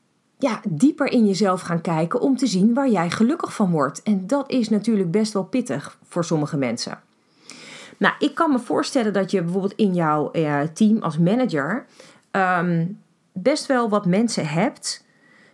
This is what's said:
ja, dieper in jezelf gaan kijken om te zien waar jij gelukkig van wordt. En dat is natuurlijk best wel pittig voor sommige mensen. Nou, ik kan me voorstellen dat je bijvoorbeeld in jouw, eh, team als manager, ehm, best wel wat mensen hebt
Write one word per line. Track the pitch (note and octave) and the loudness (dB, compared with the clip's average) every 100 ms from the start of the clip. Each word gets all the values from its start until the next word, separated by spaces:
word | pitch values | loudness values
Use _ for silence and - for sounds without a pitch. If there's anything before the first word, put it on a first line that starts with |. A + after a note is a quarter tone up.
| _ _ _ - | _ _ _ -4
ja, | C4 G#3 G#3 | -4 -2 -4
dieper | D#3 C#4 - C4+ | 2 2 4 0
in | B3 G#3 | 4 4
jezelf | F3+ G3+ F#3 | 4 2 0
gaan | E3+ E3+ | -2 -4
kijken | F3 D#3+ E3 - | -2 0 0 0
om | C#4 B3+ | 0 0
te | B3+ | 0
zien | F#3 G#3+ | 2 4
waar | A#3+ C#4 | 4 2
jij | G3 E3+ | 2 2
gelukkig | - A3+ E4+ - | 2 0 0 -4
van | - G3 | -2 0
wordt. | E3 C3 - | 2 0 -2
En | - G3 F#3 | -2 -2 0
dat | C#4+ C#4 | -2 0
is | C4 G#3+ | -2 0
natuurlijk | G#3 G#3+ G#3+ F3+ | 0 2 0 2
best | G3+ G#3+ | 0 0
wel | G3 | -2
pittig | F#3 B3+ - C#3 - - | -2 -2 -2 -6 -8 -16
voor | _ F3 E3+ | _ -4 -2
sommige | D#3+ D3 D3 | 0 0 -2
mensen. | B2+ A#2 - - _ _ _ _ - - - - - - | -2 -4 -8 -12 _ _ _ _ -20 -20 -20 -20 -16 -2
Nou, | G3+ - | 0 2
ik | D4 - | -2 0
kan | E4 | 0
me | B3+ | 0
voorstellen | - C#4 D4+ C4+ G#3+ | 0 -2 -2 -2 0
dat | G3 F#3 | -2 -2
je | G3 | -2
bijvoorbeeld | E3+ F#3+ F#3+ - | -2 -2 -4 0
in | G#3 | 0
jouw, | F3 D#3+ D3+ D3 | 2 2 0 0
eh, | - D3+ C#3+ | -2 0 0
team | D#3 - G#3+ A3 | -2 2 2 2
als | - D3+ | 0 2
manager, | E3+ A#3+ B3 D3+ C#3 A#3+ - - - - _ | 2 2 0 -2 -2 -4 -10 -20 -20 -20 _
ehm, | G3 F#3 F3+ F3 E3+ E3 G#3 _ _ _ | -2 0 2 0 0 -2 -6 _ _ _
best | F#3 G#3 D4 - | -4 -2 0 0
wel | C4 A#3 | 0 0
wat | G3+ F3+ | 0 2
mensen | F#3 A#3 - D#3 | 2 2 0 -2
hebt | D#3+ B3 - - - _ _ _ _ _ | 0 0 -2 -10 -10 _ _ _ _ _